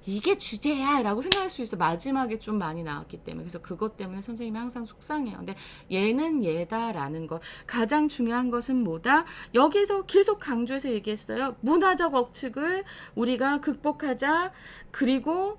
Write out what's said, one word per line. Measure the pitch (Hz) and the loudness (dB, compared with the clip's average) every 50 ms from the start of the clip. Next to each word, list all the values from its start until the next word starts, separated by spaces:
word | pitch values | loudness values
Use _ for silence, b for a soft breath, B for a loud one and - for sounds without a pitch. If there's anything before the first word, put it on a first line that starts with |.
| B | B
"이게 | 190 196 208 - 339 392 | -6 -4 0 2 2 0
주제야"라고 | 285 - - - 208 - 294 302 269 269 269 285 277 233 208 202 220 | 0 -2 -6 -6 -2 0 0 0 2 2 2 2 2 2 2 0 0
생각할 | 269 381 - 392 381 381 | 2 2 2 2 0 -2
수 | - - | -4 -6
있어. | 247 220 - | -8 -6 -2
마지막에 | 175 175 156 165 170 - 269 269 269 262 226 220 220 | 0 0 0 0 0 -2 -2 0 0 0 -2 -4 -6
좀 | - 214 214 208 | -4 -2 -2 -2
많이 | 180 156 160 170 | -2 -4 -6 -6
나왔기 | 170 156 147 151 156 - - 170 | -6 -8 -8 -8 -10 -12 -16 -16
때문에. | - 165 160 165 160 | -12 -12 -12 -10 -10
그래서 | 175 175 170 | -10 -12 -12
그것 | - - 180 165 214 220 214 | -10 -10 -8 -6 -6 -6 -6
때문에 | - 202 185 185 196 | -8 -10 -10 -10 -10
선생님이 | 196 - 233 220 240 226 214 220 | -10 -10 -10 -8 -8 -8 -6 -6
항상 | 240 247 240 240 233 | -8 -8 -8 -10 -10
속상해요. | 220 - - - - 302 302 277 220 185 185 | -12 -14 -14 -8 -6 -4 -4 -4 -4 -6 -8
근데 | 180 175 196 B B B B B B B | -10 -10 -10 B B B B B B B
얘는 | 185 185 196 214 233 269 311 330 320 285 220 | 0 2 2 2 2 2 2 2 2 2 2
얘다라는 | 165 156 170 175 170 220 226 233 233 208 165 139 139 151 160 160 151 | 0 0 0 -2 -2 -2 -2 -2 -2 -2 -4 -4 -4 -6 -6 -6 -6
것. | 156 170 B B B B B B | -8 -8 B B B B B B
가장 | - 240 226 214 294 302 302 302 | -2 0 2 4 4 4 4 2
중요한 | - - 240 226 233 247 254 247 | 2 0 0 0 0 0 0 0
것은 | 233 240 240 - 262 254 | 0 -2 0 0 2 2
뭐다? | 233 170 160 165 165 240 277 311 - B B B B B B | 2 0 -2 0 2 4 4 4 4 B B B B B B
여기서 | 233 277 311 294 403 403 403 403 392 381 | 6 6 8 6 4 4 4 2 0 0
계속 | - - 392 392 440 415 415 | 4 6 6 6 6 4 0
강조해서 | - 294 254 233 240 240 262 269 269 277 | -2 -2 -2 0 0 -2 -2 -2 -2 -2
얘기했어요. | 233 208 202 214 214 214 - - 220 233 262 269 240 - | -2 -2 -2 -4 -6 -4 -4 -4 -2 -2 -2 -2 -4 -2
문화적 | - 247 311 349 349 381 370 294 349 320 | 2 4 6 6 6 6 4 4 2 2
억측을 | 277 254 240 247 - - - 254 214 269 294 339 359 381 392 B B B B B B | 2 2 0 0 -4 -8 -8 -6 -4 -2 -2 0 0 -2 -4 B B B B B B
우리가 | 214 233 240 254 226 262 277 285 285 | -2 0 2 2 2 2 2 0 0
극복하자. | 285 311 269 - - 294 294 - 311 285 254 - 269 285 311 330 359 370 B B B B B B B B | 0 -2 -4 -2 0 -2 -2 -2 -2 -4 -2 0 2 2 2 2 2 0 B B B B B B B B
그리고 | - - 285 247 262 262 220 302 330 359 381 403 427 | -2 2 2 4 4 2 2 0 0 0 0 -2 -4